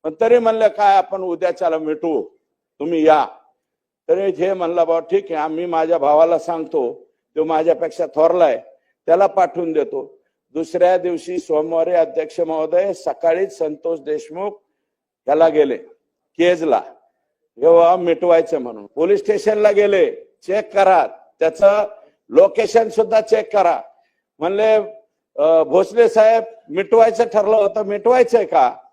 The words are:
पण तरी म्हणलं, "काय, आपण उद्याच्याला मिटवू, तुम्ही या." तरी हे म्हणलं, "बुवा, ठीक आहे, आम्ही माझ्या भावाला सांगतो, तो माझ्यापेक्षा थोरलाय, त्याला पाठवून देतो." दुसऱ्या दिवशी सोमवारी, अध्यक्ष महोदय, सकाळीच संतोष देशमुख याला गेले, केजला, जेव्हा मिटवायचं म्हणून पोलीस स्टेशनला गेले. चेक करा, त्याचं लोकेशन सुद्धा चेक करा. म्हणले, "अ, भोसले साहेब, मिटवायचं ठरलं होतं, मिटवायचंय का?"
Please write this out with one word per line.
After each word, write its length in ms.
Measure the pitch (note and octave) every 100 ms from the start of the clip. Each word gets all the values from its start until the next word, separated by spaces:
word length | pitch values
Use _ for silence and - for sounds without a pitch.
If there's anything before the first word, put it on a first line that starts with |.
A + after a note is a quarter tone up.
पण 120 | D#3+ D#3
तरी 180 | A3+ A#3+
म्हणलं, 300 | A3+ A3 A3
"काय, 280 | G#3+ G3+ G3
आपण 260 | F#3 F#3+
उद्याच्याला 560 | F#3 E3+ F3+ E3+ F3 D#3+
मिटवू, 440 | D#3 D3+ E3+ C#3+ F#2 _ _ _ _ _
तुम्ही 260 | D3+ E3 D#3
या." 200 | D3+ A#2+ - _ _ _ _ _ _ -
तरी 220 | F3 G3
हे 220 | D3+ F3+
म्हणलं, 340 | F#3+ E3 F3 E3
"बुवा, 140 | E3
ठीक 240 | D#3 G3
आहे, 100 | G3
आम्ही 320 | D#3+ D#3 D#3+ F3
माझ्या 320 | E3 D#3+ E3
भावाला 400 | C#3 D3+ E3 E3
सांगतो, 720 | - E3 D#3 D#3 A#2+ A#2+ _ _ _ D#3
तो 80 |
माझ्यापेक्षा 600 | D#3+ D#3+ D#3+ D#3 E3 D#3 D#3+
थोरलाय, 540 | D3+ E3 F3 D#3+ A#2 - _ _ _ -
त्याला 200 | E3+ G3
पाठवून 460 | G3 F3+ E3+ E3
देतो." 460 | D#3 C3 C#3 - _ _ _ _
दुसऱ्या 460 | C#3+ D#3+ F3+ F3+ F#3
दिवशी 400 | F3+ E3+ E3+ F3+
सोमवारी, 540 | - D3+ D#3+ E3 E3+
अध्यक्ष 480 | F3 D#3+ D#3+ D#3 -
महोदय, 520 | E3 D#3+ D#3 F3 G3+
सकाळीच 680 | F3+ - C#3 E3 E3+ F#3+ -
संतोष 400 | D#3+ D3+ E3 D#3+
देशमुख 520 | C#3 D3+ D3+ E3 G3+ G#3 _ _ _ _ _ _ -
याला 200 | D3 E3
गेले, 280 | D3+ C#3 A#2+ - _ _ _ _ -
केजला, 440 | F3 F3 D#3+ A2 - - _ _ _ _ _ -
जेव्हा 360 | D3 E3+ E3+ F#3
मिटवायचं 640 | F3 D#3+ F3 E3 D#3+ D#3+
म्हणून 280 | B2 A2 G2+
पोलीस 340 | - E3+ G3+
स्टेशनला 500 | G3+ G#3 G#3+ G#3+ G#3
गेले. 420 | G3+ G3+ G3 C#3+ - - _ -
चेक 280 | G3+ -
करा, 320 | G3 F#3+ F3+ A#2+ - _ _
त्याचं 480 | D#3+ D#3+ G3 G#3 G#3 - _ _ _
लोकेशन 600 | C3 F#3+ - G#3+ A3+ A3+
सुद्धा 320 | A3 A3 A3
चेक 320 | A3 G#3+ G#3+
करा. 280 | G#3 F3 C3+ - _ _ _ _ _
म्हणले, 360 | D#3+ G3 A3 A3 G3 - _ _ _ -
"अ, 260 | D3+ E3
भोसले 460 | D3 E3 F#3+ G#3+ A3+
साहेब, 340 | A3 G#3+ A3+ A3+ - _
मिटवायचं 560 | D#3+ G3 A3+ A3+ A3+
ठरलं 320 | A#3 G#3+ G3+ A3
होतं, 280 | G3+ G#3+
मिटवायचंय 600 | G3+ G#3 A3 B3+ A#3+ A#3
का?" 320 | G3 E3 B2+ - _